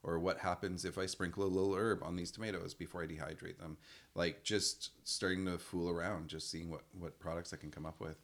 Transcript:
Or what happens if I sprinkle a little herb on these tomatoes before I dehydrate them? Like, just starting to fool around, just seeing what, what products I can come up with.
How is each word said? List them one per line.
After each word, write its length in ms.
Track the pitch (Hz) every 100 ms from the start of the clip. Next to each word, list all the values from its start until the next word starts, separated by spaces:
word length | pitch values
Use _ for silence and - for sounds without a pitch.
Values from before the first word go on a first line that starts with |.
Or 160 | 80 82
what 200 | 90 -
happens 480 | 95 87 98 90 90
if 100 | 87
I 80 |
sprinkle 400 | 95 - 90 92
a 20 | 98
little 280 | 92 98
herb 280 | 95 113 95
on 140 | 80 87
these 140 | 85
tomatoes 420 | - 110 92 87
before 300 | - 82 90
I 40 | 82
dehydrate 520 | 78 78 82 82 82
them? 180 | 80 78 - - -
Like, 280 | - 85 76
just 500 | - 107 - - - - -
starting 380 | - 95 92
to 140 | 92 87
fool 320 | - 90 85
around, 380 | 85 90 92 78
just 220 | 80 -
seeing 200 | 82 82
what, 140 | 80 - 90
what 200 | 85 -
products 340 | 80 85 87
I 60 | -
can 120 | 78
come 140 | 76
up 160 | 80 80
with. 160 | 80 80